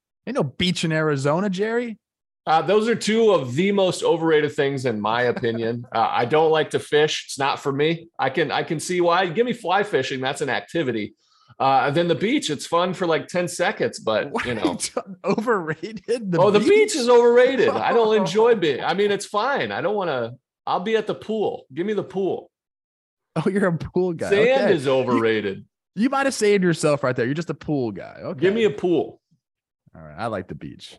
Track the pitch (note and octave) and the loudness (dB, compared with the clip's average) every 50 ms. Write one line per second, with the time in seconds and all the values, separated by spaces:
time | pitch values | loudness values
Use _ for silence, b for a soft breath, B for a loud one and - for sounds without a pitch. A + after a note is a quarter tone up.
0 | _ _ _ _ _ - A#3+ C#4 F#3 C3+ - _ F#3 F3+ F3+ - - E3 D#3+ D#3 | _ _ _ _ _ -8 -4 -4 -4 -4 -4 _ -2 -2 -2 -2 -2 -2 -2 0
1 | D#3 D#3 D3 C#3 C3+ C#3+ D3 E3+ G3 G#3+ F#3 F3+ G#3 A3 A3+ A#3+ B3 A#3+ G#3+ - | 0 0 0 0 0 0 0 0 0 -2 -2 -2 -4 -2 -2 -4 -4 -6 -10 -14
2 | _ _ _ _ _ _ _ _ _ F3 D#3 D#3+ D#3+ D3+ G3 G#3+ G#3+ A#3 A#3 - | _ _ _ _ _ _ _ _ _ 0 2 2 2 4 2 2 4 2 0 0
3 | - G3 G#3+ A3+ A3+ G#3+ G3 E3 C#3 B2 A#2+ C#3+ F#3 G3+ G3+ G3 F#3+ F3+ D#3+ - | 0 0 2 4 4 4 4 4 2 -2 -2 0 2 2 2 2 2 0 0 0
4 | - C3+ D#3+ E3 D#3+ E3 D#3+ D3+ D3+ D3 D3 - C#3+ C#3 C#3 C3+ B2 C3 A2+ G#2+ | 0 0 0 2 2 2 4 4 2 2 0 0 -2 0 0 -2 -2 -2 -2 -2
5 | G#2 G#2+ A2+ A#2+ B2 B2 A2 G#2 - A#2 A2+ A#2 A2+ A2+ A#2+ A#2+ A#2+ - - A2 | -2 -2 0 2 2 0 0 0 -2 -4 -2 -2 -2 -4 -4 -4 -8 -6 -2 0
6 | A2+ G#2+ - G#2 - G#2+ D3+ D3+ D#3+ D#3 D#3+ D#3 D3 - - C#3 - - - D3 | 0 0 0 -2 -2 2 2 2 4 4 4 2 0 0 -2 -6 -4 0 2 2
7 | D3+ D#3 D3+ - - - - - C#3 C#3 - - - C#3+ C#3 C3+ D3 D#3+ E3+ E3 | 2 2 0 -6 -8 -12 -6 -4 -2 -2 -2 -2 -4 -4 -2 0 0 0 0 -2
8 | E3 - _ - C3 C3+ C3+ F3 D#3+ C#3 F#2+ C3+ D3+ - E3+ D3+ - - F3+ F3+ | -8 -16 _ -4 -4 -2 0 0 -2 0 0 -4 -4 -4 -6 -8 -6 -4 -2 0
9 | F3 E3+ E3+ F3+ F#3+ F#3 D#3 G3+ A#3+ B3+ A3 - - E3 F3+ G3+ G3+ G#3 F3 C#3 | 2 2 2 2 0 0 0 -2 -2 -2 -2 -6 -4 -2 0 0 0 0 0 -2
10 | C3 - C#3+ C3 C3 C3 C#3 - D#3 C3+ A#2+ G#2 - - - E3+ D#3+ B2+ A2+ A2 | -2 -2 -4 -4 -4 -4 -4 -4 -4 -2 -2 -4 -4 -4 -4 -4 -2 -2 -2 -4
11 | G2+ G#2 - b b b b b b b B2 b A#2+ C3+ C3+ C3+ A#2+ C#3+ C#3 E3 | -6 -8 -10 b b b b b b b -6 b 0 2 4 4 2 2 2 0
12 | F3 F3 E3 B2+ - G#3+ C4 - - - D3+ - - - - E3+ F3+ F3+ F3 - | 2 2 0 0 0 0 0 0 -2 -2 -6 -6 -6 -2 0 0 0 0 -2 -4
13 | F#3 E3+ D#3+ D3 C3 - - F3 F3+ E3+ - - C4 C#4+ D#4 - - A#2+ - - | -2 0 0 0 -2 -4 -4 -4 -4 -4 -2 -2 -2 -2 0 -2 -4 -4 -4 -4
14 | - A2 A2 G#2 - C#3+ - A3+ - B2 A#2+ G#2+ F#2+ F2+ E2+ - - - - B3 | -4 0 0 0 0 -2 -4 -6 -4 -4 -6 -2 -2 -2 -4 -4 -8 -6 -6 -8
15 | - F#3+ F#3+ - - F3 G3 G#3+ G#3 B3+ A3+ G3 E3 D#3 D#3 - - G#3 A3 G3+ | -8 -8 -16 -8 -4 -2 -2 -2 0 0 -2 -2 -2 -4 -8 -8 -8 -12 -12 -12
16 | - - A3+ B3+ A3+ F#3+ E3+ E3 F3+ G#3 G3 G#3 G#3+ D4+ G4+ G#4+ G#4+ G#4+ - D#4 | -6 -4 -4 -4 -2 -2 2 2 4 4 4 4 4 4 6 4 4 2 0 -2
17 | A#3+ A#3+ B3 A#3+ A#3+ A#3+ A#3 A#3+ B3+ C4 C#4 B3 F3+ - - - F#2+ B2+ F3+ A#3 | 2 6 6 6 8 8 6 6 6 4 4 2 2 2 2 0 0 2 2 4
18 | A3+ G#3+ A3 G#3+ F#3 E3 E3+ G#3+ A3 A#3+ A#3 G#3+ E3+ D#3 C3 G#2+ - C#3 E3 F#3 | 4 4 4 2 2 2 2 4 4 4 4 4 2 0 0 0 0 -2 0 0
19 | G#3 G#3 G3+ F#3+ G3+ - - G3+ G#3+ C4 C#4+ A3+ C#3 G#2+ G2+ G#2+ C#3 F3 G#3+ G3+ | 2 2 0 -2 -4 -4 -4 -2 0 0 0 -2 -2 -2 -4 -2 -2 -2 -2 -2
20 | F#3+ E3+ C#3+ B2+ A#2 A2+ B2 - _ _ _ _ _ - C#3 E3 F#3 A3 A3 A3 | -2 -2 -2 -2 -4 -4 -8 -14 _ _ _ _ _ -4 -4 -2 -2 0 -2 -2
21 | G#3+ G#3+ F3 - - - A3 A3 F#3+ D3 - - - _ C3 C#3 F3 G#3 G#3+ G3 | 0 -2 -6 -8 -6 -6 -4 -2 -2 -2 -4 -6 -12 _ -8 -6 -4 -2 -2 -4
22 | E3+ - - F#3+ G3 E3+ B2 - - _ _ _ _ _ _ _ _ _ _ _ | -4 -4 -6 -4 -2 -2 -4 -4 -8 _ _ _ _ _ _ _ _ _ _ _
23 | _ _ _ _ _ _ _ E3+ D#3 G#3+ F#3+ G3+ G3 F#3 E3+ D#3 - - - F#3 | _ _ _ _ _ _ _ -2 -2 0 0 2 2 2 0 -2 -6 -4 -2 0
24 | F#3 F#3 E3+ D#3+ - F#3+ G3+ G3+ A3 A#3+ C4 C4+ - - G3 D#3+ B2+ C#3 C3 C3 | 0 0 -2 -4 -2 0 2 2 4 4 4 2 2 2 2 2 2 2 2 2
25 | B2 A#2 B2 A2+ A2+ A2+ A2 G#2+ G2+ G2 G2 G2+ G#2 _ _ _ _ _ _ F3+ | 2 2 0 2 2 2 2 2 0 -2 -6 -6 -12 _ _ _ _ _ _ -2
26 | A3 C4+ C4+ C4+ C#4 C4+ - - G#3+ G#3 G#3 G3+ F3+ F3+ E3 D#3+ - D3+ D3 C#3+ | -2 0 0 0 -2 -2 -2 2 2 4 4 4 4 2 2 2 2 2 2 2
27 | - B2+ B2+ B2+ A#2 A#2+ C#3+ D#3 E3+ - D#3 - - - - C#3 B2 A2+ G2+ E2+ | 0 -2 0 0 -2 -2 -2 -4 -4 -8 -8 -10 -6 -4 -2 -2 -2 -4 -6 -8
28 | B1 G#1 G1+ - F2+ C3+ F3+ C3 D3 F#3+ G3+ A3+ A3+ G3 G#3 - - F3+ E3+ C#3+ | -12 -16 -16 -12 -12 -12 -6 -2 0 0 2 2 0 0 0 0 -2 0 0 0
29 | A2 - - _ _ _ _ _ _ _ _ _ _ _ _ _ _ _ _ E2 | 0 -2 -8 _ _ _ _ _ _ _ _ _ _ _ _ _ _ _ _ -20
30 | D#2+ D2+ D2+ D#2 G#2+ A#2 A2 F#2+ E2+ - E2 C#2 - C#2+ - - - - - | -20 -18 -12 -8 -8 -6 -6 -6 -8 -10 -14 -14 -14 -16 -16 -16 -20 -20 -20